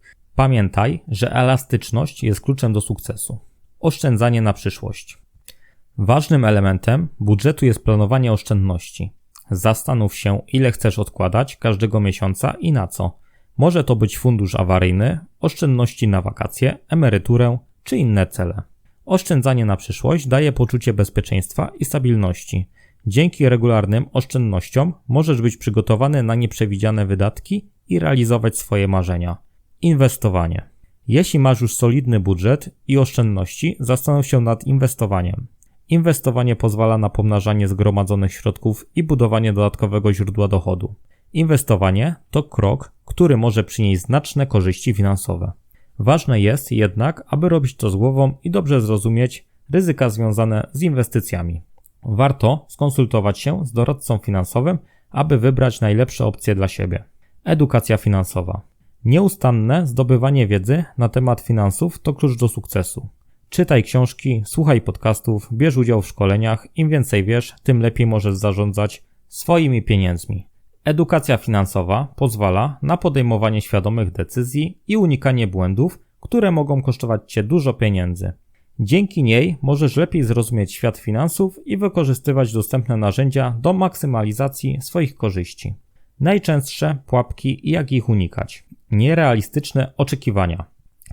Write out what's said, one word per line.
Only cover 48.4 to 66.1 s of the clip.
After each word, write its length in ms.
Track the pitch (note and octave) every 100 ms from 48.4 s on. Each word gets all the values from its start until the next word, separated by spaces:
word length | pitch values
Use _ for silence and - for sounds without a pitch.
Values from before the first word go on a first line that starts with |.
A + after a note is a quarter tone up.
i 80 | E3+
dobrze 300 | F#3+ D3 C3+
zrozumieć 680 | G#2+ G#2+ A2+ A#2 B2+ - _ _ -
ryzyka 380 | F3 F3 C3+ B2
związane 580 | G#2+ A2+ G#2 A2 G#2+ -
z 100 | C3+
inwestycjami. 800 | F3 C3 A#2 A2+ - F2+ E2+ E2 - - _ _
Warto 640 | A#2 G#2 C#3 C3+ A2 D3 -
skonsultować 720 | - C#3+ C3+ A#2 A2 G2+ -
się 260 | C#3 F#3 C3
z 80 |
doradcą 440 | A2+ A#2+ C#3 - G#2+
finansowym, 600 | - F#2+ F2+ A#2 D#3 F3 - _ _
aby 280 | C#3 D3+ B2+
wybrać 440 | B2+ B2+ B2+ -
najlepsze 440 | G#2+ G#2+ B2+ - G#2+
opcje 300 | - - F#2+
dla 120 | F#2+
siebie. 360 | - F#2 F#2 - _ _ -
Edukacja 540 | - D#3 C3+ A#2 - G#2+
finansowa. 640 | G#2+ F#2+ F#2 F#2 F2 G2 - _ _ _ A#2
Nieustanne 800 | D#3+ G3 - B2+ A#2 A2+ E3 D3+
zdobywanie 600 | B2 B2+ B2 C3 C#3 G#2
wiedzy 360 | G#2 G2 D#3+ D#3 -
na 120 | A#2
temat 320 | B2+ B2+ A#2
finansów 580 | - A2+ G2 - E3+ -
to 140 | D#3
klucz 240 | C3+ C#3+ A#2+
do 100 | A#2+
sukcesu. 600 | - - G2+ - - - - _ _ _
Czytaj 340 | - E3+ B2+
książki, 600 | - B2+ B2 - C3 A2 G#2
słuchaj 360 | - D3+ A#2+
podcastów, 680 | - - A2 A2 A#2+ G#2 -
bierz 240 | A#2 D#3 C3
udział 240 | A#2+ A2
w 60 |
szkoleniach. 600 | -